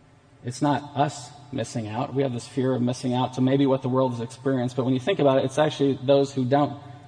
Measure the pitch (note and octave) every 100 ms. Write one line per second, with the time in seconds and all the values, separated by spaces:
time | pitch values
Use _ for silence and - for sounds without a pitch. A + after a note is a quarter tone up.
0 | - _ _ - A#2+ - D3 C3 - C3
1 | D3 - - - - - - B2 G#2+ A2
2 | - B2+ C3+ A#2+ - C3+ B2+ B2+ B2 B2+
3 | B2+ B2 B2 - C3 C#3 C#3 C3+ B2+ C3
4 | C3 A#2 A2+ - C3+ C3 B2 - A#2+ B2+
5 | G3+ F#3 C#3 C3+ C3 - D3+ - C#3 B2+
6 | B2+ C#3 C#3 C3 B2 C#3+ C#3+ - - -